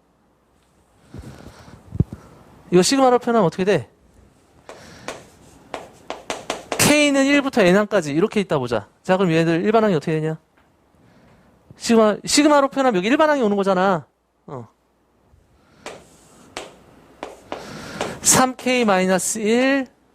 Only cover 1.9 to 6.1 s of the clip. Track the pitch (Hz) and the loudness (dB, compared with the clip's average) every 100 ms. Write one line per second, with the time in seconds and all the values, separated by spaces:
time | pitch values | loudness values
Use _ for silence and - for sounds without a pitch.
1.9 | - - - - - - - - 180 180 | -4 -4 -6 -20 -20 -20 -20 0 2 2
2.9 | 277 254 240 240 233 170 - 190 175 110 | 2 4 2 2 0 0 0 0 0 -2
3.9 | _ _ _ _ _ _ _ - - - | _ _ _ _ _ _ _ -20 -20 -20
4.9 | - - - - _ - - _ - - | -20 -16 -16 -18 _ -20 -20 _ -16 -16
5.9 | - - | -20 -18